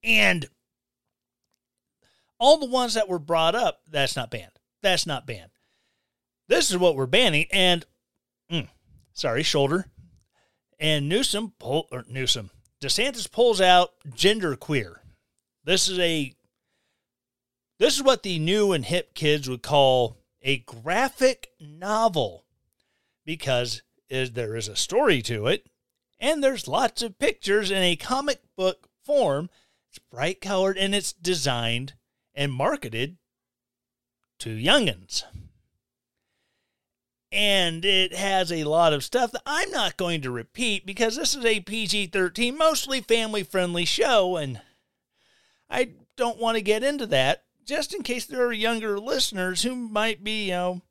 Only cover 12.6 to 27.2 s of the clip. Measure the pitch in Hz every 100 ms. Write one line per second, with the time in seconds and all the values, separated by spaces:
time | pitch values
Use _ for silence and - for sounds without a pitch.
12.6 | _ _ 139 - 254 233 185 - 240 202
13.6 | 185 180 180 _ 147 123 190 220 175 135
14.6 | - 143 101 - - _ _ _ _ _
15.6 | 143 190 185 185 175 160 135 _ _ _
16.6 | _ _ _ _ _ _ _ _ _ _
17.6 | _ _ 247 277 262 254 202 170 156 208
18.6 | 202 170 123 175 - - 151 151 131 127
19.6 | - 147 135 127 117 - _ _ 131 135
20.6 | - 117 123 196 262 - 254 165 - _
21.6 | 151 156 185 214 226 165 110 87 _ _
22.6 | _ _ _ _ _ _ - 165 143 123
23.6 | 123 110 _ _ _ 131 127 117 113 113
24.6 | 104 98 - 214 277 143 113 117 110 185
25.6 | _ _ _ _ _ _ 262 311 269 247
26.6 | - 175 240 - 233 -